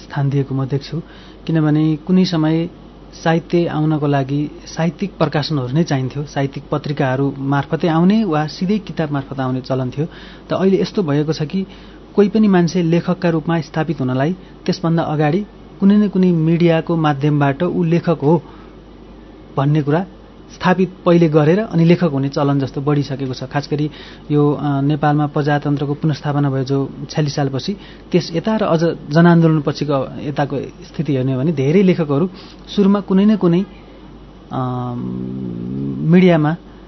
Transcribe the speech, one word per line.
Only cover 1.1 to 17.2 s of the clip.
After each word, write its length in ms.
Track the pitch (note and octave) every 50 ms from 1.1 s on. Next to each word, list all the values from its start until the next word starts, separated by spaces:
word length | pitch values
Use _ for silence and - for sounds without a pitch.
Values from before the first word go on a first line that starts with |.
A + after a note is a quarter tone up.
| - - - - - - - -
किनभने 480 | D#3+ D#3+ D#3 D3+ D3+ D3+ D#3 D#3 D#3
कुनै 300 | D3 - - F#3 F#3 F#3
समय 440 | F3+ F3 D#3+ D#3 D#3 D#3+ E3 E3 F3 - - - - - - - - - - -
साहित्य 420 | E3 E3 E3+ D#3+ - - E3+ E3+
आउनको 420 | D3 C#3+ D3+ D3+ D#3 D#3 D3+ C#3+ D3
लागि 440 | C#3+ C#3 C#3 C3 C#3+ D3 D3+ C#3+ - - - - -
साहित्यिक 420 | - D#3+ F3 E3+ - G#3 F#3+ - -
प्रकाशनहरू 500 | E3+ C#3+ - D#3+ C#3+ - D#3+ C#3+ B2+ B2
नै 160 | B2+ D#3 E3+
चाहिन्थ्यो, 400 | E3 D3+ C3 C3 B2+ - C#3 D3+
साहित्यिक 400 | C#3 - D3 C#3 C3+ - D3 C#3 -
पत्रिकाहरू 640 | - D3 C#3+ - D3 C#3+ D3 C3 B2+ C3 C#3 C#3 C#3 C#3
मार्फतै 500 | C3+ C#3 C#3 C#3+ C#3 - - D3+ - F3
आउने 360 | D#3+ D#3+ F3 F#3 G#3 A3 A3+
वा 240 | G3 D#3 D3+ D#3 D3+
सिधै 300 | - - F#3+ F3 G#3+ G#3+
किताब 340 | G#3+ - D#3 - E3 D3+
मार्फत 280 | D3 C#3 C3+ - C#3 C3+
आउने 220 | C3 B2+ B2+ B2+
चलन 280 | B2+ - C3+ C3 B2+ B2+
थियो। 160 | A#2+ - D#3 E3+ - - - - - - - -
त 40 | -
अहिले 280 | - F3 F#3+ F#3+ E3+
यस्तो 220 | F3+ - - A3 G3
भएको 300 | D3 C#3 D3 D3+ D3 D#3
छ 100 | - D#3+
कि 220 | C#3+ - F#3+ F#3+ - - - - - - - - - -
कोही 140 | - G3+ G#3
पनि 180 | G3+ A3 A3 G#3
मान्छे 340 | F#3+ F3 F3 D#3+ - F#3
लेखकका 480 | F3 D#3+ E3 E3+ E3 - F3+ F3+ - F3
रूपमा 320 | E3 D#3+ - - E3 E3
स्थापित 380 | - - - D#3+ D#3 D3+ E3 -
हुनलाई 340 | C3+ B2+ B2+ C3 C3+ D#3 F#3 - - - - - -
त्यसभन्दा 380 | - F3 - - E3 E3 E3 D#3+
अगाडि 420 | - D#3 D3 D#3 D3 D3 G3+ G#3 - - - - - - -
कुनै 180 | - G3 G3+ G#3
न 100 | G#3 G3+
कुनै 240 | F#3 F#3+ F#3 F#3
मिडियाको 640 | F3 E3 D#3 D#3+ E3+ E3 E3+ E3+ E3 D#3+ D#3+ - E3+
माध्यमबाट 680 | E3 D#3 D3+ D3 C#3